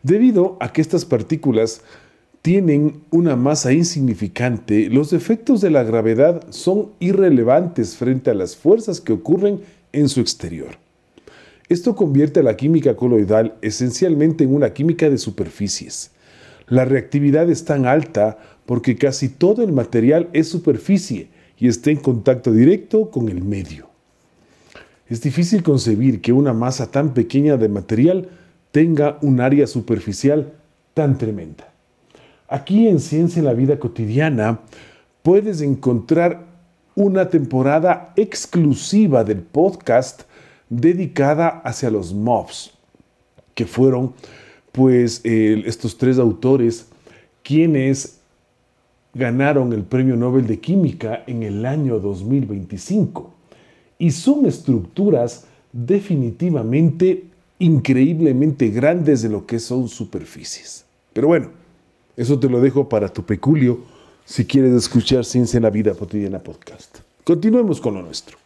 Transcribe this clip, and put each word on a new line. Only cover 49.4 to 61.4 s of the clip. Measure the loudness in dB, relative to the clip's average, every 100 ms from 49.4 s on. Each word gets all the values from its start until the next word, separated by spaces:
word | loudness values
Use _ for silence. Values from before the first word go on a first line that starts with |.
| 0 2 0
el | -4
Premio | -2 0 0
Nobel | 0 0 0 0
de | -4
Química | -2 0 0 -2 -10 -10 -10
en | -8
el | -6 -6 -4
año | -4 -2 -2
dos | -4 -6
mil | -2 -2 -2
veinticinco. | -8 -10 -14 -4 -2 -2 -4 -16 _ _ _ _ _ _ _
Y | -2
son | 0 0 2 2
estructuras | 0 -2 -2 -2 -2 0 2 -2 -6 _ _ _
definitivamente | -12 -2 -2 0 -2 -2 -4 -2 -2 -2 2 2 2 0 0 -6 _ _ _
increíblemente | 2 2 2 2 2 2 0 2 0 0 -2
grandes | 0 0 0 0 0
de | 0
lo | -6
que | -6 -8
son | -6 -6 -6
superficies. | -8 -12 -12 -14 -18 -16 -16 -18 -20 _ _ _
Pero | -2 0
bueno, | 0